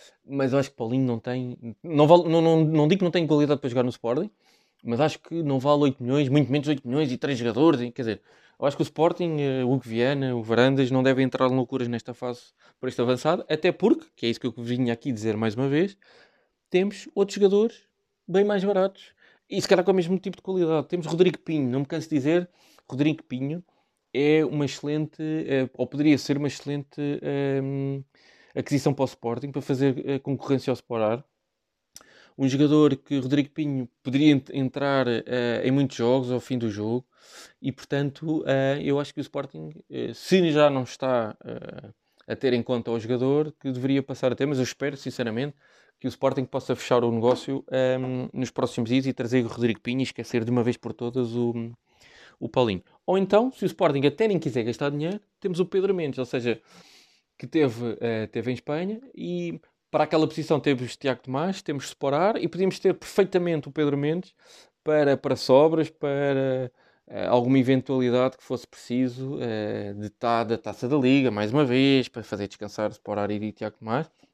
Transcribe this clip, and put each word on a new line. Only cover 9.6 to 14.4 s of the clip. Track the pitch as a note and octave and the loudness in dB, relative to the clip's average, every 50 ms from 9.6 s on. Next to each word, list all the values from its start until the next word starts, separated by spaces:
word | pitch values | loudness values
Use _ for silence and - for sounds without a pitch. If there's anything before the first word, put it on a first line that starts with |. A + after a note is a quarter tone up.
| B2+ | 0
o | B2 | 0
Hugo | C#3 C3 - | 0 -2 -2
Viana, | A2+ A2 A#2 A#2+ C3+ C#3+ C#3 C3+ C3 B2 | -4 -2 0 0 0 0 -2 -2 -2 -4
o | A#2 | -4
Varandas, | G#2+ A2 A2+ A#2 B2 C3+ C#3 C3+ C3+ A#2+ | -2 0 2 4 4 4 4 2 2 2
não | C3 C3 | 2 2
devem | B2+ C3+ C3 C3 C3 | 4 4 4 2 2
entrar | B2+ - - C3 B2+ | 0 0 0 0 2
em | C3 | 2
loucuras | C3 B2+ - C3+ B2+ B2 A#2+ | 0 0 -2 -4 -4 -4 -4
nesta | A#2+ A2+ - - A#2 | -6 -6 -8 -12 -12
fase | - B2+ B2 A#2+ - - _ _ _ _ - _ _ | -8 -8 -8 -8 -10 -14 _ _ _ _ -20 _ _
por | B2+ B2+ | -8 -6
este | - - | -2 0
avançado, | A#2+ A#2+ B2+ B2 - D#3 F3 - - - | 2 2 0 0 0 0 0 0 -2 -4
até | D#3 D#3 - F3+ | -4 0 0 0
porque, | E3+ - F3+ A#3 - E4 - _ _ | 0 2 2 2 2 2 0 _ _
que | _ A2+ | _ -2
é | A#2 | -2
isso | A#2 | -2
que | - | -2